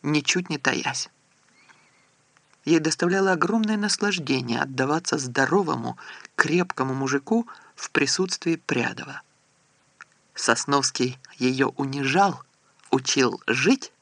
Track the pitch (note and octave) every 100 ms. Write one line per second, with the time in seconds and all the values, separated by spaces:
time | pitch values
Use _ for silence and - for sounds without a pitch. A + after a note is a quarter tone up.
0 | D3 D3+ C#3 F3+ F3+ D3+ - - A#2+ C3
1 | - _ _ _ _ _ _ - _ _
2 | _ _ _ _ _ _ D3 E3 D#3 D3+
3 | F3 F#3+ F#3+ F3 - A3+ G#3+ G#3+ G3+ -
4 | G3+ F#3 C3+ C3+ B2 A#2 C#3 C3 C3+ D#3+
5 | - - C3 B2+ C3+ F3+ E3 C3 B2 B2
6 | - - - - C#3+ E3+ F3+ - C3 C3
7 | C3+ C#3 C#3 A3+ A#3 - - - - -
8 | C#3 - F#3 - E3+ E3 - C3 A2+ -
9 | - - _ _ _ _ _ _ _ _
10 | - _ _ - - A#2+ - C#3+ C3 -
11 | B2+ B2+ - - B2+ C3 C3+ - C#3 C#3
12 | C3+ D#3+ G3 - - _ _ _ _ C3+
13 | B2+ C#3+ B2 G2+ - B2 D#3 C4+ - _